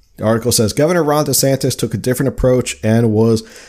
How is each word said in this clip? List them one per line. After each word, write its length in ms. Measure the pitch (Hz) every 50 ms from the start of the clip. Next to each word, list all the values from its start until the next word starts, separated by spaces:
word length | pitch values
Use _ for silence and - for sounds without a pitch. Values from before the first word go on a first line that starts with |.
| _ _ _
The 60 | - 104
article 280 | 107 113 113 113 123
says, 220 | 110 - 113 101 -
"Governor 300 | - 147 160 180 175 160
Ron 220 | 147 147 151 151
DeSantis 500 | 143 127 - - 135 135 127 - 131 -
took 200 | - - 110 -
a 20 |
different 320 | 98 - 123 127 - 139 131
approach 480 | - - - 127 127 127 123 - - - -
and 280 | 110 110 113 120 113
was 300 | 107 107 113 113 113 110 - - - - -